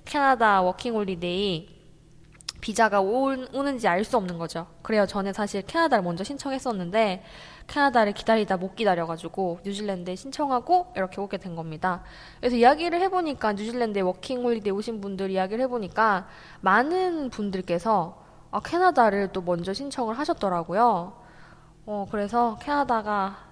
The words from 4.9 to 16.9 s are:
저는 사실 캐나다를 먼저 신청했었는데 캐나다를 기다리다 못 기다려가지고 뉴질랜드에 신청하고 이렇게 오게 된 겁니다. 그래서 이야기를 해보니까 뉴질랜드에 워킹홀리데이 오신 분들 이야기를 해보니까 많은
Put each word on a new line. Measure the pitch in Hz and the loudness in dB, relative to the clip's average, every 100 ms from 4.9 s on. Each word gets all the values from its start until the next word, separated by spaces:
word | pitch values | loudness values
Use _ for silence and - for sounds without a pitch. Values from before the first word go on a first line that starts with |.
| 214 196 | 2 2
저는 | 208 196 | 0 -4
사실 | 190 202 196 | -4 -4 -4
캐나다를 | 190 330 330 233 | -4 0 4 2
먼저 | 175 170 | 2 -4
신청했었는데 | 202 285 277 269 262 202 175 220 214 185 - - - - - | -6 -6 -6 -4 -4 -4 -2 2 2 0 -8 -20 -20 -20 -8
캐나다를 | 294 277 240 208 | 2 4 4 2
기다리다 | 202 - 220 208 185 | 0 2 2 4 0
못 | 185 - | -2 0
기다려가지고 | 208 175 165 165 160 190 185 175 196 | 2 2 0 -4 -8 -4 -2 -2 -6
뉴질랜드에 | 202 208 185 180 185 | -6 -6 -6 -6 -10
신청하고 | 269 269 285 254 240 359 359 196 | -10 -4 -2 -2 2 2 2 -4
이렇게 | 185 190 | -4 -4
오게 | 196 190 | -6 -8
된 | 185 165 | -8 -10
겁니다. | 160 156 185 175 - - - - | -8 -4 -2 -4 -8 -20 -20 -4
그래서 | 247 240 | 0 6
이야기를 | 240 302 339 349 | 6 6 2 0
해보니까 | 370 370 320 254 214 | 0 0 -2 -2 -2
뉴질랜드에 | 202 214 247 226 202 | -2 -4 -2 -2 0
워킹홀리데이 | 185 185 - 247 240 226 202 | 0 -2 -6 -4 0 0 -2
오신 | 196 220 220 | -4 -4 -8
분들 | 202 190 196 | -8 -6 -2
이야기를 | 190 185 220 262 | -2 -2 -2 -2
해보니까 | 240 180 175 220 190 - - - - | -2 -4 2 2 2 -2 -18 -20 -2
많은 | 190 208 277 | 4 4 4